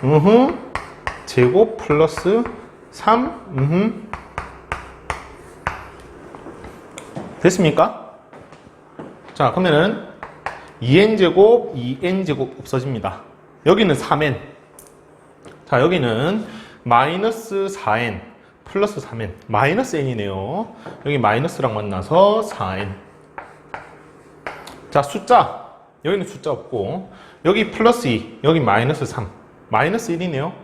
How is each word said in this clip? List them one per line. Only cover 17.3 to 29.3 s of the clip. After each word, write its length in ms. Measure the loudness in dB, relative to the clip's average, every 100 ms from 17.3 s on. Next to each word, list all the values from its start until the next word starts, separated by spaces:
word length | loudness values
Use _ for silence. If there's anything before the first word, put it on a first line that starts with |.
| -4 -6 -4 -4
사 320 | -4 -2 0
N 220 | -2 -6 -14 -20 -20 _
플러스 380 | -8 -2 -2 -2
삼 200 | -10 -10
N. 140 | -10 -10 -2
마이너스 500 | 2 2 2 -2 -4
N이네요. 760 | -4 -4 -4 -6 -6 -6 -8 -12 -18 -10 -4
여기 120 | 0
마이너스랑 580 | 2 2 -2 -2 -4 -4
만나서 680 | -6 -6 0 4 4 4
사 360 | -2 -6 -6 -4
N. 180 | -8 -10 -16 -20 -20 -20 -20 -20 -18 -18 -18 -20 -20 -20 -20 -16 -16 -14 -18 -20 -2
자, 140 | 0
숫자. 640 | 0 -6 4 4 4 -4 -16 -20 -20 _ -4
여기는 200 | -2 -4
숫자 260 | -8 -6
없고, 600 | -6 -6 -4 -4 -6 -10 -20 -20 -4
여기 260 | 0 2 0
플러스 380 | 2 2 4 0
이, 320 | -2 -4 -2
여기 180 | 2 2
마이너스 440 | 4 2 2 -2 -4
삼. 240 | -6 -10